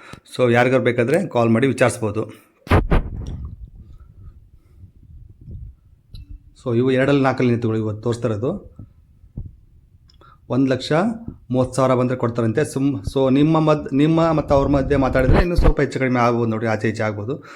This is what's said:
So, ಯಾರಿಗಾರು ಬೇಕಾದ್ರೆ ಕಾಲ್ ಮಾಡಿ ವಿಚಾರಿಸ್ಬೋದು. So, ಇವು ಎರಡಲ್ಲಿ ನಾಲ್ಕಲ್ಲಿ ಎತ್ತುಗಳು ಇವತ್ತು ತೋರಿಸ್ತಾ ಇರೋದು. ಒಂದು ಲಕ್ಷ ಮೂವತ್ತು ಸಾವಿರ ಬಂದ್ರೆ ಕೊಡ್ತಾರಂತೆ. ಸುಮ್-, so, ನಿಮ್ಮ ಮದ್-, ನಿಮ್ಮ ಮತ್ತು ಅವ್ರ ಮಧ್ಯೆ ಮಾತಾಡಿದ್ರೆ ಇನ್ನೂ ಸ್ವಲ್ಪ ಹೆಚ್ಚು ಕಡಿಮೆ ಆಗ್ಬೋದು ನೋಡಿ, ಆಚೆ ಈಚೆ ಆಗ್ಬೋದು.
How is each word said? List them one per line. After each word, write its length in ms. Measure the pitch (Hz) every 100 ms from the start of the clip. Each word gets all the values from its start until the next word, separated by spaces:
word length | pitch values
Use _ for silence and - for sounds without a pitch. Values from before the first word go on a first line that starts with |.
| - - _ -
So, 160 | 127
ಯಾರಿಗಾರು 300 | 117 123 127
ಬೇಕಾದ್ರೆ 460 | 120 120 117 160 185
ಕಾಲ್ 200 | 120 117
ಮಾಡಿ 180 | 113 135
ವಿಚಾರಿಸ್ಬೋದು. 560 | 120 127 - 107 107 - - _ _ - - - - - - - - - - - - - - - - - - - - _ - - _ - - - - - - - - _ _ _ - - - -
So, 220 | _ 131 117
ಇವು 140 | 127
ಎರಡಲ್ಲಿ 320 | 127 135 143
ನಾಲ್ಕಲ್ಲಿ 320 | 131 127 127
ಎತ್ತುಗಳು 240 | 117 113 110
ಇವತ್ತು 240 | 110 107
ತೋರಿಸ್ತಾ 260 | 120 117 123
ಇರೋದು. 460 | 104 127 202 - - - _ _ _ - - - - - - _ _ _ _ - _ -
ಒಂದು 220 | 127 135
ಲಕ್ಷ 220 | 127 - 151 208 226 - - -
ಮೂವತ್ತು 240 | 123 127
ಸಾವಿರ 200 | - 131
ಬಂದ್ರೆ 220 | 127 123 127
ಕೊಡ್ತಾರಂತೆ. 480 | 117 117 113 113
ಸುಮ್-, 400 | 147 143 139 127 -
so, 200 | 139 135
ನಿಮ್ಮ 260 | 131 151 160
ಮದ್-, 280 | 156 151 147
ನಿಮ್ಮ 400 | 135 151 165 165
ಮತ್ತು 220 | 156 143
ಅವ್ರ 140 | 143 139
ಮಧ್ಯೆ 280 | 143 131 139
ಮಾತಾಡಿದ್ರೆ 460 | 131 131 131 -
ಇನ್ನೂ 140 | 175 175
ಸ್ವಲ್ಪ 240 | 123 117
ಹೆಚ್ಚು 180 | 139 131
ಕಡಿಮೆ 220 | 131 123
ಆಗ್ಬೋದು 300 | 120 117 117
ನೋಡಿ, 160 | 110 113
ಆಚೆ 220 | 107 113
ಈಚೆ 140 | 107
ಆಗ್ಬೋದು. 420 | 110 104 104 156 -